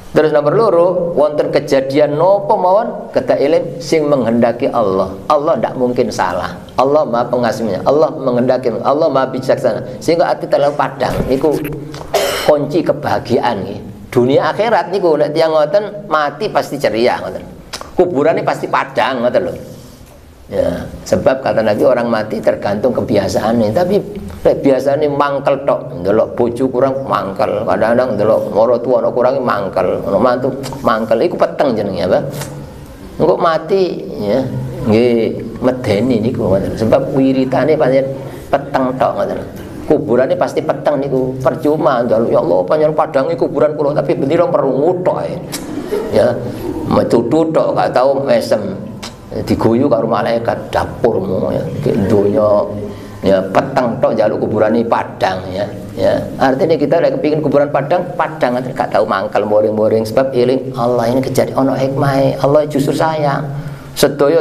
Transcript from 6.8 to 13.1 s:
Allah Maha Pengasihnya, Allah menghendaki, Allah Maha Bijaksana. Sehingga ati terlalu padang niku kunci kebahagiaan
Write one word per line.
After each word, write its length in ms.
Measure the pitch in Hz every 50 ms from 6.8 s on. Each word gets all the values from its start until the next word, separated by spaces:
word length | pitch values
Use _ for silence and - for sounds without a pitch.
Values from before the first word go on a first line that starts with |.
Allah 240 | 127 135 143 156 151
Maha 240 | 117 117 120 123 127
Pengasihnya, 560 | 127 123 120 113 107 110 117 110 - - -
Allah 260 | 131 139 151 160 143 -
menghendaki, 560 | - 135 131 123 120 120 127 131 127 127 123 110 101
Allah 240 | - 117 139 151 165 156
Maha 160 | 131 131 131 127
Bijaksana. 680 | - - - - 151 135 - 120 104 - - - - -
Sehingga 320 | - - 165 165 - -
ati 160 | - - 170 -
terlalu 260 | - - 143 143 143 143
padang 320 | 131 131 - - 113 101 - - - -
niku 260 | 127 135 156 156 139 180 147 - - - - - - - - - - - - - - - - -
kunci 340 | 151 143 147 147 147 170
kebahagiaan 800 | - 160 170 143 - 120